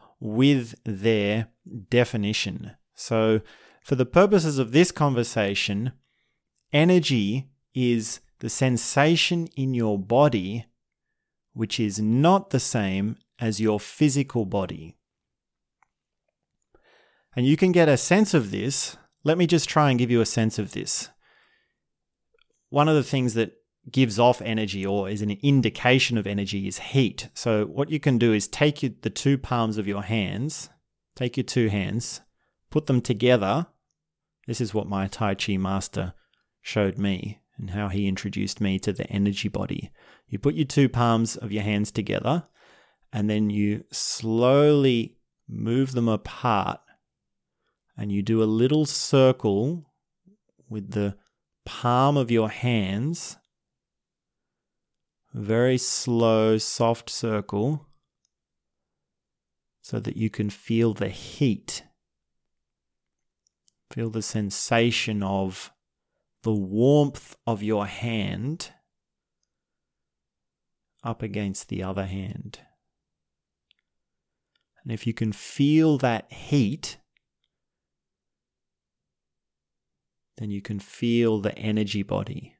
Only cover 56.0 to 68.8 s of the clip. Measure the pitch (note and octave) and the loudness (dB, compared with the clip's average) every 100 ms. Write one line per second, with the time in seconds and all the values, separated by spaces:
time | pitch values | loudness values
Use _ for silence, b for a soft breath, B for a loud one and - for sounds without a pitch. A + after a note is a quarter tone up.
56 | B2+ A#2 A2+ A2 A2 A2 - - A#2 A#2 | -2 2 4 4 4 2 0 0 0 0
57 | - - A#2 G#2+ G2+ G2+ B2 D3+ _ _ | -6 -6 -4 -4 -4 -4 -2 -4 _ _
58 | _ _ _ _ _ _ _ _ _ _ | _ _ _ _ _ _ _ _ _ _
59 | _ _ _ _ _ _ _ _ - A2+ | _ _ _ _ _ _ _ _ -8 -6
60 | G#2+ - A2 - G#2 - - A2+ A#2 G#2 | -6 -4 -4 -2 -6 -6 -2 2 2 0
61 | G#2 - - - C#3 G2 - - - _ | -6 -8 -12 -2 -2 -2 -6 -14 -14 _
62 | _ _ _ _ _ _ _ _ _ _ | _ _ _ _ _ _ _ _ _ _
63 | _ _ _ _ _ _ _ _ _ A#2+ | _ _ _ _ _ _ _ _ _ -8
64 | A2+ A2 - A2 G2+ - - A#2 A#2+ A2+ | -6 -6 -4 -4 -4 -4 0 2 2 0
65 | - G#2+ G2 G2 F#2+ F#2 - _ _ _ | -2 -4 -2 -2 -2 -6 -14 _ _ _
66 | _ _ _ _ A2+ G#2+ F#2+ G#2 C3 D3 | _ _ _ _ -2 -2 -2 2 4 6
67 | C#3+ C#3 - - - G#2+ G#2+ G#2 G2+ - | 4 -2 -16 -12 -6 -4 -2 -2 -2 -6
68 | A#2+ A2+ G2 F#2 B2+ E3 - _ | -6 -4 -4 -6 -6 -8 -12 _